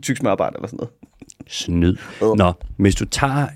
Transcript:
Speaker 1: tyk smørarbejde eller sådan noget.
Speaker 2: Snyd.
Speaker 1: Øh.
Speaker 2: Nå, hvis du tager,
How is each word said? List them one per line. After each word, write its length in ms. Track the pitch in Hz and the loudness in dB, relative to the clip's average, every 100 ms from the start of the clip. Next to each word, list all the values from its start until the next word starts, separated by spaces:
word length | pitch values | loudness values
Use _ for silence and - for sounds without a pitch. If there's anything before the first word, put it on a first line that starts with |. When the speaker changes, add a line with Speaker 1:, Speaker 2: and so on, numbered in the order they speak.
Speaker 1:
tyk 140 | - 123 | -6 -2
smørarbejde 380 | 120 95 80 - | -2 0 -2 -6
eller 120 | - | -12
sådan 100 | - | -10
noget. 120 | - _ - _ - - - | -12 _ -20 _ -20 -20 -14
Speaker 2:
Snyd. 480 | - - 85 85 95 - - | -10 -2 2 2 2 -4 -2
Speaker 1:
Øh. 60 | 110 107 | 2 4
Speaker 2:
Nå, 160 | 90 87 - - | 4 2 -6 2
hvis 180 | 101 95 | 2 2
du 100 | 110 | -2
tager, 420 | - 139 139 143 | -2 0 0 -4